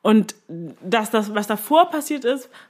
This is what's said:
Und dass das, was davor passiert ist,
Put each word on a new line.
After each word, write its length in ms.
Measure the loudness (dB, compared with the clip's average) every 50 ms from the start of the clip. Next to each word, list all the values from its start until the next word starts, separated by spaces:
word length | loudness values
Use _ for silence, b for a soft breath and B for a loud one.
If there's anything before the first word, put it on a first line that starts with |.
| 2
Und 320 | 4 4 4 4 2 -6 _ _ -16 -14 -14 -12 -14 -16 _ -6
dass 260 | -2 -2 -2 -2 0
das, 240 | -2 -2 -2 -2 -6
was 140 | -6 -4
davor 420 | -4 -6 -6 -2 2 4 4 4 4
passiert 360 | 0 -8 -6 -6 -8 -4 -2
ist, 240 | -2 -2 -4 -6 -14 B B B B